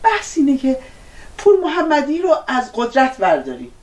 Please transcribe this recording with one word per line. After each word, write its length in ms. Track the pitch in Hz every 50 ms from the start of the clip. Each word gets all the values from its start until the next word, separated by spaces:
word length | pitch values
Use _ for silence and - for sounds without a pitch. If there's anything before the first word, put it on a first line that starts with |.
بحث 360 | - 453 453 415 - - - 330
اینه 200 | 285 277 277 262
که 200 | 262 262 262 262 - - - - - - - - - - - -
پور 160 | - 403 392 381
محمدی 560 | 359 311 302 339 302 320 302 294 277 277 311 339
رو 160 | 370 349 311 - - -
از 220 | 254 254 247 - -
قدرت 420 | 226 240 233 - 269 262 262 -
برداریم. 540 | - 190 180 160 139 127 135 123 120 123 117 - -